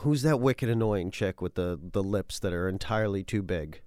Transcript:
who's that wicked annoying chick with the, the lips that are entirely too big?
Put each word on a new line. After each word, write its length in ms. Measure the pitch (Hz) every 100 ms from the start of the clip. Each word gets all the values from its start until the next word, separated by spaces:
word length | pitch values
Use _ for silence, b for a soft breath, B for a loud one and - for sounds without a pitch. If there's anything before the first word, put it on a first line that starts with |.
who's 200 | 147 147
that 160 | 151 135
wicked 280 | 131 123 117
annoying 420 | 113 110 104 87
chick 300 | - 95 -
with 140 | 90
the, 260 | - 90 85 87
the 100 | 101
lips 360 | 98 101 - -
that 120 | 95
are 160 | 85 92
entirely 540 | 98 - 110 107 98
too 180 | 95 107
big? 380 | 92 87 78 76